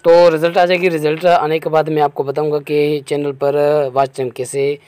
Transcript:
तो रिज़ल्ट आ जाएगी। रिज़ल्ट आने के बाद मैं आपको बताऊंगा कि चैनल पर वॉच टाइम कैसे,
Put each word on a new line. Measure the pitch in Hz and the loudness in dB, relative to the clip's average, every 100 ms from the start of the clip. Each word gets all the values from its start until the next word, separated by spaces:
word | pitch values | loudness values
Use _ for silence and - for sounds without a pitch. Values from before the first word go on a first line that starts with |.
तो | 170 170 175 | 6 6 6
रिज़ल्ट | 160 170 180 | 4 0 2
आ | 180 | 2
जाएगी। | 180 185 | 2 0
रिज़ल्ट | 160 151 156 175 | 0 -2 0 2
आने | 170 151 160 | 2 0 -4
के | 160 | 0
बाद | 156 156 | -2 0
मैं | 156 | 0
आपको | 143 147 | -2 -2
बताऊंगा | 139 139 151 147 | -6 -4 -2 -4
कि | 143 147 147 151 | -2 -2 0 -4
चैनल | 135 147 143 | -4 -4 -4
पर | 135 143 147 147 151 135 | -4 -2 0 0 0 0
वॉच | 131 135 139 | -2 -2 -4
टाइम | 127 | -8
कैसे, | 117 123 139 139 147 | -6 -8 -4 -4 -4